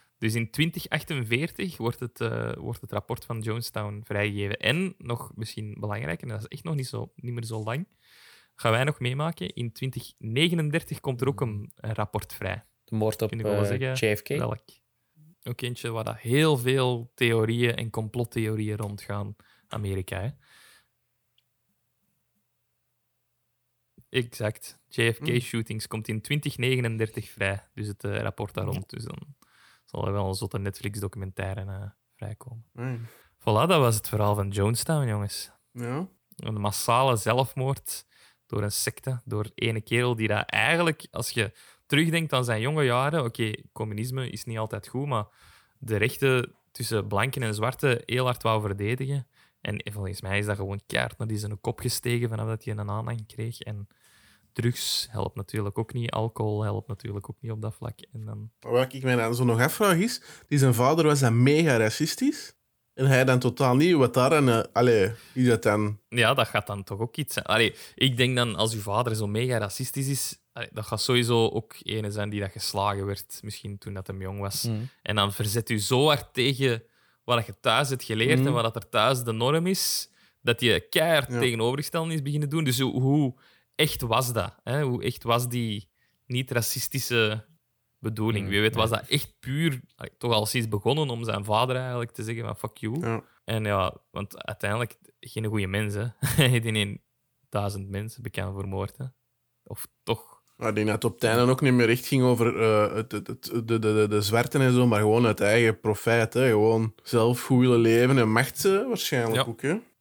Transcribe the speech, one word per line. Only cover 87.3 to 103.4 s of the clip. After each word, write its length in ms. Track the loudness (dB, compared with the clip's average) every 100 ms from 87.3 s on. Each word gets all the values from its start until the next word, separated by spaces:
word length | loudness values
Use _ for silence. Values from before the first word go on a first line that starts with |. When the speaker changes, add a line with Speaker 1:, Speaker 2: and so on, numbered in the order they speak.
| 0 -8 _ _ _ _ _
Speaker 1:
bedoeling? 440 | -8 -2 0 0
Speaker 2:
Hmm, 80 | 0
Speaker 1:
Wie 80 | 2
weet 140 | 4
was 160 | 2 0
Speaker 2:
ja. 60 | 0
Speaker 1:
dat 120 | 0
echt 260 | -2 -2 _
puur, 400 | -8 -2 -2 -2 -10 _
allee, 160 | -16 -6
toch 140 | 0
al 140 | 2 2
sinds 220 | -2 -2
begonnen 400 | -2 0 0 -2
om 140 | -4
zijn 200 | -4 -4
vader 320 | 0 2 2 -2
eigenlijk 340 | -4 -6 -6
te 120 | -8
zeggen: 220 | -8 -6
van, 120 | -8 -8
"Fuck 200 | -10 -8
you." 240 | -6 -4
Speaker 3:
Ja. 220 | -4 -4 -8 _
Speaker 1:
En 200 | -4 -2
ja, 300 | 0 0 0 -4 _
want 340 | -10 -8 -10 -10
uiteindelijk, 500 | -6 -4 -2 -4 -8 _ _
geen 260 | -12 -6 -4
goede 200 | -2 -2
mens, 280 | -2 -2
hè. 100 | -4 -6 -4
<laughs> 400 | 0 4 4 4
Die 0 | 2
heeft 260 | -2 -2 -6 -16 _ _ _ _
duizend 400 | -4 -4 -6 -8
mensen 340 | -8 -8 -12
bekend 320 | -10 -6 -6
vermoord, 420 | -6 -6 -6 -6 -8
hè. 60 | -14 -14 _ _ _ _
Of 220 | -16 -14 -14 _
toch? 340 | -4 -4 -6 -20 _ -4
Speaker 3:
Maar 120 | -2
ik 60 |
denk 120 | 2 2
dat 80 | 2
het 20 |
op 100 | 0
het 100 | 2
einde 260 | 4 6 4
ook 80 | 4
niet 120 | 4
meer 160 | 6 6
echt 180 | 4 2
ging 160 | 4
over, 380 | 4 4 2 4
eh, 320 | 4 4 4
het, 180 | 0 -4
het, 140 | -8 -8
het, 180 | -10